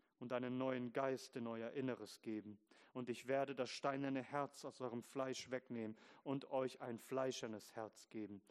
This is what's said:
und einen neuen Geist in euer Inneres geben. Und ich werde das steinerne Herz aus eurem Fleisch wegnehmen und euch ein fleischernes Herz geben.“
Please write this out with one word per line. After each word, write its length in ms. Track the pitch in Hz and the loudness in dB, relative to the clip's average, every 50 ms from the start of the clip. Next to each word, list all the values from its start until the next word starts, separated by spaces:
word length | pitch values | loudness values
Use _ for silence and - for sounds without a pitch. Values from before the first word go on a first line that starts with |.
| _ _ _ _ | _ _ _ _
und 120 | 123 120 | -2 0
einen 260 | 127 123 127 123 127 | 2 2 2 2 2
neuen 360 | 127 131 131 131 123 123 120 - | 2 4 4 4 2 0 0 2
Geist 420 | 135 135 135 131 127 - - - | 2 4 4 2 0 -2 -6 -4
in 120 | 131 117 | -2 -2
euer 240 | 117 113 113 113 117 | 0 0 -2 -2 -2
Inneres 500 | - 143 131 127 117 110 107 - - - | 0 2 2 2 0 0 -4 -8 -10 -8
geben. 360 | - 113 110 107 98 104 104 - _ _ - - - - - | -4 -2 -2 -2 -2 -4 -10 -12 _ _ -20 -20 -20 -8 -6
Und 160 | 127 123 123 | -4 -2 -2
ich 180 | 117 - 120 | -2 -2 0
werde 260 | 123 135 139 139 135 135 | 2 4 4 4 2 2
das 160 | 131 123 117 | 0 0 0
steinerne 540 | - - - 139 135 139 139 135 135 131 120 | 0 0 2 2 2 4 2 2 2 0 0
Herz 420 | - 143 143 143 131 - - - | 0 0 0 0 0 -2 -8 -10
aus 160 | 135 - - | -10 -4 -4
eurem 220 | 127 120 117 120 110 | -2 -2 -2 -2 -4
Fleisch 480 | - - 139 131 131 127 - - 123 | -2 0 0 0 2 0 -2 -2 -2
wegnehmen 440 | 127 127 - - 123 117 110 110 110 - - - - - - | -2 -2 -2 -2 -2 -2 -2 -2 -4 -6 -12 -20 -20 -6 -2
und 260 | 143 135 139 - - | 0 0 0 0 2
euch 320 | 135 131 131 123 - - | 2 2 2 2 0 -4
ein 160 | 135 123 117 | -4 -4 -4
fleischernes 760 | 110 - - 131 131 131 131 120 - 127 113 107 101 - - - | -4 -4 0 2 4 4 4 2 0 -2 -2 -4 -6 -8 -8 -6
Herz 340 | 113 110 104 - - - - | -4 -4 -4 -6 -12 -16 -8
geben.“ 320 | - 110 107 98 101 95 - - | -4 -4 -4 -4 -6 -10 -12 -16